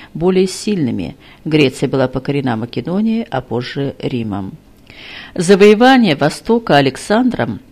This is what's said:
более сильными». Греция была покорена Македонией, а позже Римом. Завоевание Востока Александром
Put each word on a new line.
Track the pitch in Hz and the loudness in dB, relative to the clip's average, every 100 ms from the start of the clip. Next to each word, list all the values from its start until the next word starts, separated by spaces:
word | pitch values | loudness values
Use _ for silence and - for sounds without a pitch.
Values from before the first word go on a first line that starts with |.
| - | -14
более | 147 175 185 190 | -4 0 2 0
сильными». | - - 196 127 104 76 - - - | -2 -4 -2 -2 -4 -8 -12 -20 -12
Греция | 165 151 135 - 135 | -2 2 2 0 -2
была | 135 127 | 0 0
покорена | 127 135 143 131 113 | -2 -4 -4 -2 -4
Македонией, | 120 - 160 185 220 226 - | -6 -8 -4 -2 -2 -2 -4
а | 131 | -8
позже | - 117 131 143 139 - | -6 -6 -6 -6 -6 -6
Римом. | 147 127 110 98 95 - _ _ - - - - - | -6 -4 -4 -6 -8 -14 _ _ -20 -20 -20 -20 -14
Завоевание | - 170 190 208 214 254 262 208 143 | -4 2 6 6 6 6 6 4 2
Востока | 147 - - 233 233 147 | 0 -2 -2 -2 2 2
Александром | 135 - - 214 254 233 117 101 - | 2 -2 -2 0 0 -2 -6 -6 -12